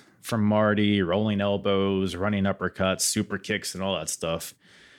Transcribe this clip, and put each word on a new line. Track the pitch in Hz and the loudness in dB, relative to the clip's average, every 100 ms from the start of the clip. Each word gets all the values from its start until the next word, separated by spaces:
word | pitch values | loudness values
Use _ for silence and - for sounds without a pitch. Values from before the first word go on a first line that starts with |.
| - _ | -10 _
from | - 117 | -4 0
Marty, | 104 107 107 104 104 101 | 2 4 4 4 2 2
rolling | 87 95 110 101 | 2 2 0 0
elbows, | 101 101 101 98 98 98 95 | 0 0 2 2 2 2 0
running | 85 98 104 | -2 -2 2
uppercuts, | 98 95 92 - 95 92 | 0 0 -4 -2 -2 0
super | - - 104 98 | 0 -2 -2 -6
kicks, | - 104 - | -4 -4 -4
and | 90 | -6
all | 95 90 | -4 -4
that | 82 | -6
stuff. | - 85 82 - - _ - - | -6 -4 -4 -6 -16 _ -20 -20